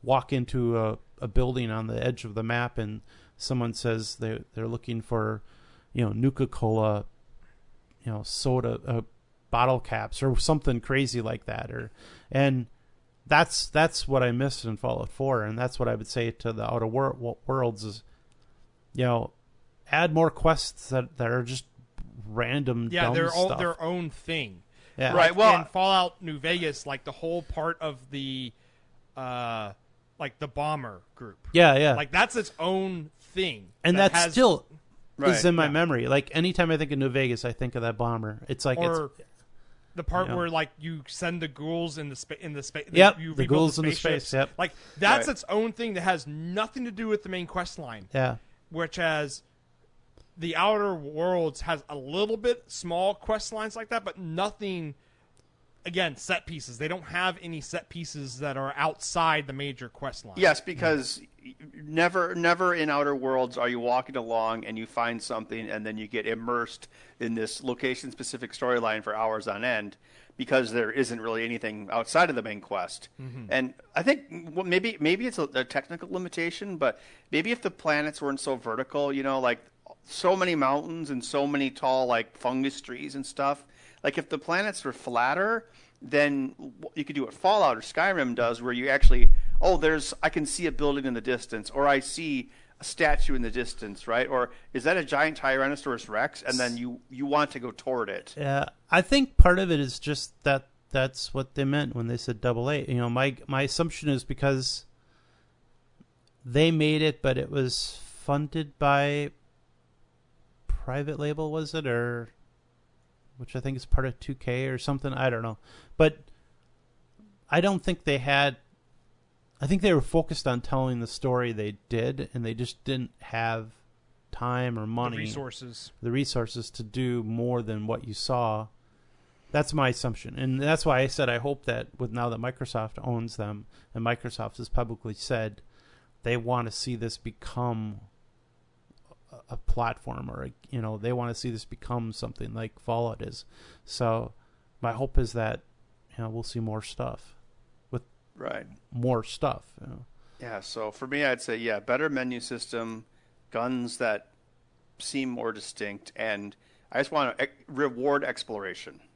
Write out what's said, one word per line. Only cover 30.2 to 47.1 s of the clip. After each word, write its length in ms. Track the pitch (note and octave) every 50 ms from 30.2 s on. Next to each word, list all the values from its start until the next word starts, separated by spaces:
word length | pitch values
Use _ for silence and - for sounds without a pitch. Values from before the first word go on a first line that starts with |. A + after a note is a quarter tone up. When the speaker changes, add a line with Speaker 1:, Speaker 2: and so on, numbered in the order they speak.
| D#3 C#3 - _
Speaker 2:
the 100 | D3+ C#3
bomber 540 | A#2 D3 C#3+ D3+ D#3 D3 C3 A2+ G2+ F2+ - _ _
group. 320 | - B2 A2 F#2+ _ _ - -
Speaker 1:
Yeah, 240 | E3 F3 D#3+ C3+
yeah. 180 | C3+ D3+ D3+ C3
Speaker 2:
Like, 160 | - D3+ C3
that's 260 | C#3 F3+ A3 A#3+ -
its 160 | A#3+ G#3 - - -
own 520 | D#3+ F3+ F#3+ F#3+ F#3+ F#3+ F#3 E3+ D#3 D#3 _ _
thing 480 | _ - - F#3 F#3+ F3 B2+ G#2+ G2+ F2+ - _ -
Speaker 1:
And 140 | D#3+ F3+ F#3
Speaker 2:
that 140 | G3 F#3+ -
Speaker 1:
that's 120 | E3+ E3+
Speaker 2:
has 80 | E3+ D3+
Speaker 1:
still 340 | A#3+ C4 A3+ E3+ - - _ D3+ D#3 _ - _ - - - - -
Speaker 3:
Right. 120 | C#3+ C#3
Speaker 1:
is 140 | B2 A2 -
in 100 | F3 F3
my 100 | E3 D#3
Speaker 2:
Yeah. 60 | D3
Speaker 1:
memory. 380 | C#3+ D#3+ E3+ F3 C#3+ A#2+ A#2+ B2
Like, 220 | C3+ C#3+ C#3 - -
anytime 360 | D#3+ E3+ F#3 F3+ - F3 D#3+
I 60 | E3 D3
think 120 | D#3 C#3 D3
of 60 | C3+
New 100 | C3+ C3
Vegas, 340 | B2 C3+ C3+ B2+ A#2+ A2 -
I 80 | B2 A2+
think 220 | - C3 B2 A#2+
of 80 | B2+ A#2
that 140 | A#2 A2+ G#2+
bomber. 420 | A#2+ A#2 A#2 A2+ A2 G#2+ G#2+ A2 - -
It's 160 | B2+ A#2+ -
like, 140 | C#3+ B2+ -
it's 200 | E3+ E3+ E3 E3
Speaker 2:
Or 120 | D3+ C#3 - - - _ - _ - _ - - - - - - - _ -
the 100 | F3 D#3+
part 240 | - E3 F3+ F#3 -
Speaker 1:
Yeah. 80 | -
Speaker 2:
where, 120 | F3+ F3 E3+
like, 220 | E3 D#3+ D#3 D3+ _ -
you 240 | D3+ E3 E3 D#3 C3+
send 360 | - - - F#3 E3+ E3+ F3 E3
the 60 | D3+
ghouls 500 | B2+ C3+ D3 D#3 E3+ E3+ E3+ E3 C#3+ D#3
in 100 | D3+ C#3+
the 80 | C3+
spa-, 200 | B2 - _ D#3 C#3+
in 140 | - E3 D3
the 80 | C#3+ C#3
spa-, 180 | - - D3+ - -
Speaker 1:
Yep, 280 | E3 E3 F#3+ G3+ - D#3+
Speaker 2:
you 160 | D#3+ D#3+ D#3
Speaker 1:
the 80 | C#3 C3
Speaker 2:
rebuild 60 | A#2
Speaker 1:
ghouls 280 | C#3 D#3 E3 D#3 -
Speaker 2:
the 60 | D3+ D#3+
Speaker 1:
in 60 | D#3
the 40 | D#3
space, 280 | - - E3 E3 D3 -
Speaker 2:
spaceships. 80 | - -
Speaker 1:
yep. 180 | C3+ C#3 C#3 - -
Speaker 2:
Like, 140 | F3+ E3+ - - - - -
that's 300 | - F3+ G3+ A#3+ C4+ A#3
Speaker 3:
Right. 60 | D4+ C4
Speaker 2:
its 120 | - - -
own 220 | F#3+ G#3+ A3+ A#3 G#3
thing 200 | - A#3 A3+ G3+
that 60 | F3+ E3
has 240 | F#3 F#3 D#3+ B2+
nothing 600 | D3 D3 D#3 D#3+ E3+ F3+ G3+ A3 A3 - C4+ B3
to 40 | A#3+
do 180 | G#3 F#3+ A3+
with 140 | A3